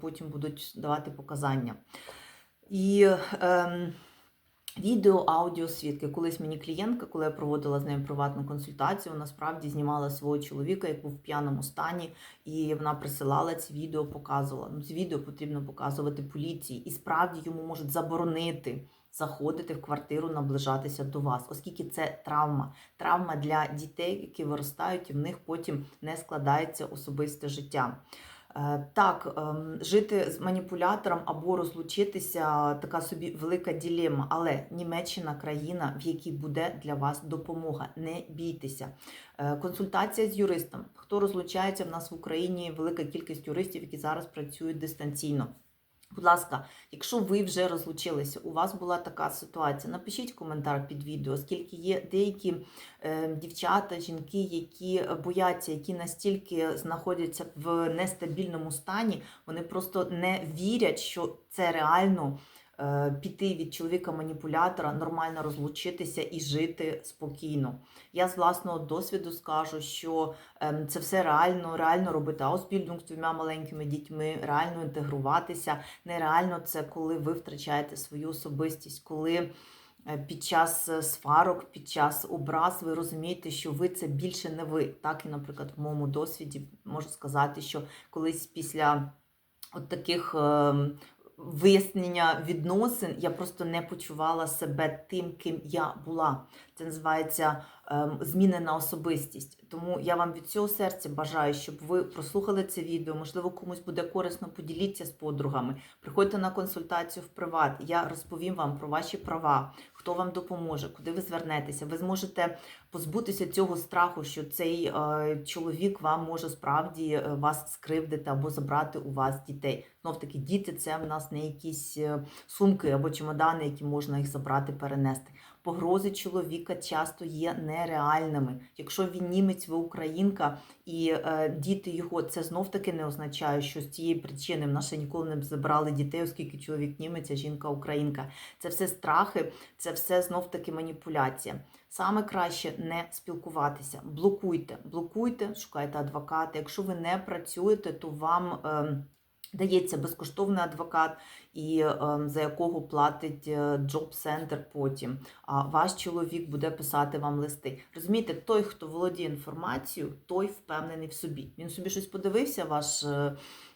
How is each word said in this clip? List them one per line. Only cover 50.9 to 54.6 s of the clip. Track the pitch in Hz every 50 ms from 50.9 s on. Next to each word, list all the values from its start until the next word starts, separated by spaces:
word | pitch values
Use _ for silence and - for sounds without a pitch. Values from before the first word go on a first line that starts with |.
| 151 143 143
відео, | 147 151 147 139 135 135
оскільки | 143 143 - 190 185 349 - -
є | 165 170 185 190 - - -
деякі, | - 196 202 202 196 - - 185 170 - - - - - - - - -
е, | - 156 156 160 160 160 160
дівчата, | 151 160 165 - - 180 175 185 202 202 - 180 170
жінки, | 170 170 165 160 143 - - 196
які | 190 175 170 165